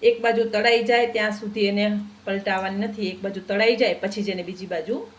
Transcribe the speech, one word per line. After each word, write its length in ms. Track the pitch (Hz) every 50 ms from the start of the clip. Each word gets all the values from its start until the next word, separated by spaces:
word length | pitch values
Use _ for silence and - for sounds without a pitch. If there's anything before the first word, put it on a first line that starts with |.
| - 233
એક 80 | 233 233 233
બાજુ 180 | 233 226 226 226 208 214
તળાઈ 280 | 208 214 233 233 233 226 208
જાય 220 | 240 240 240 233 233
ત્યાં 220 | 226 214 214 208 208
સુધી 280 | 220 208 208 220 208 202 202
એને 140 | 202 208 208 208 208 208 - - - -
પલટાવવાની 580 | - 196 196 196 202 190 190 190 190 196 196 214
નથી, 240 | 226 208 - 208 180 180
એક 80 | - -
બાજુ 160 | 196 196 190 185 -
તળાઈ 260 | 196 202 214 226 240 214 254
જાય 180 | 208 175 - -
પછી 220 | 202 202 220 202
જ 20 | 202 190
એને 100 | 180 175 170
બીજી 240 | 185 180 190 180 180
બાજુ 220 | 165 160 180 233 320 453 440 -